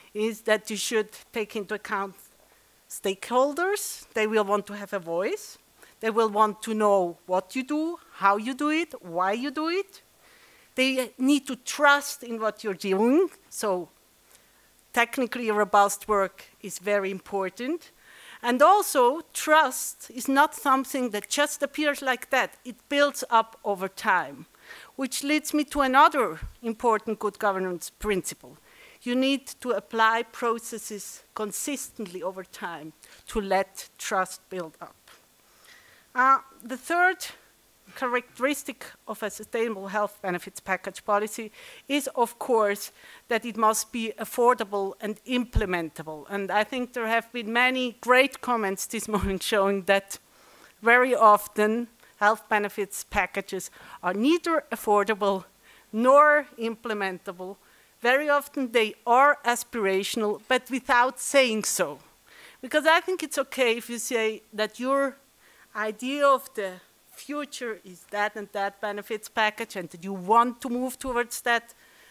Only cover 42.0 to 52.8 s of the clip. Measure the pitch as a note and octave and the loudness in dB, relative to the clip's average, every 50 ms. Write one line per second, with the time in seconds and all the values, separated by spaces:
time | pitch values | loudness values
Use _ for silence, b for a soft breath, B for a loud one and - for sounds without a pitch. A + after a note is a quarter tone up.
42 | - - - C4 A#3 A3+ - - - - B3 A3 G#3+ G3+ G3+ G3+ - - B B | -2 -2 0 0 0 0 -2 -8 -2 2 2 4 4 2 0 -2 -6 -14 B B
43 | B B B B B - A#3+ A3 A3 A#3+ G3 A3 A3+ G#3+ G#3+ - - _ - A#3+ | B B B B B -4 -4 -4 -4 -4 -2 2 2 2 2 2 -2 _ -6 -6
44 | A3+ A3 G#3 - A3+ - - - A#3+ A#3+ B3 A#3 A3 G3 G3+ G3+ G3 G3 - - | -6 -6 -6 -8 -10 -6 0 2 4 4 4 4 0 -4 -2 -2 -2 -4 -6 -6
45 | A3+ G#3 G#3+ - - - B3+ B3 A#3+ - - G#3+ G#3+ F3+ F3+ F3 E3 D#3 - - | -8 -8 -8 -8 -6 -2 -2 -2 -2 0 0 0 0 0 -2 -2 -4 -6 -8 -12
46 | D#3 D#3 D#3 D3+ C#3 - G3+ G3+ G3 F3+ F3+ G#3 G#3+ G#3+ C4+ B3+ B3 B3 - B3 | -12 -12 -12 -14 -12 -8 -6 -6 -4 0 0 0 0 0 -2 -6 -6 -6 -6 -6
47 | A3+ A3 A3+ A#3 A3 - - B3 A3 G#3+ A3+ A#3+ B3 B3+ C4 B3+ B3+ B3 A3 - | -2 0 0 -2 -2 -4 -10 -8 -6 -2 0 2 2 2 2 0 -2 -4 -6 -6
48 | - A3+ B3+ B3+ C4+ C4+ - - - B3 B3 A3+ G#3 F#3+ G3 - - - - A3 | 2 4 6 6 6 4 0 -6 -4 -2 -2 0 0 -2 -2 -4 -6 -8 -8 -8
49 | - - G#3 G3 G3 G3+ F#3+ F#3 - - A3 G#3 G3 G3 G3+ G3 F3 G3+ G3 G3 | -6 -2 -2 -2 0 0 -2 -4 -2 0 2 4 4 4 2 0 2 2 2 2
50 | G3 - - - _ b b b b b b b b b b b G#3 A3+ A#3+ B3 | 2 -4 -16 -16 _ b b b b b b b b b b b 4 6 6 6
51 | B3+ C4 A#3+ - A3 G#3+ G#3 G3+ - - - G#3+ G#3 G#3+ A3 A#3+ A#3+ - _ b | 6 4 4 8 8 8 8 8 4 -2 0 0 2 2 2 0 -4 -8 _ b
52 | b b b b G#3 G#3 A3+ G#3+ - - A3 G#3 G#3 G3+ - - | b b b b 2 2 2 2 -2 -2 -2 0 0 -2 -4 -6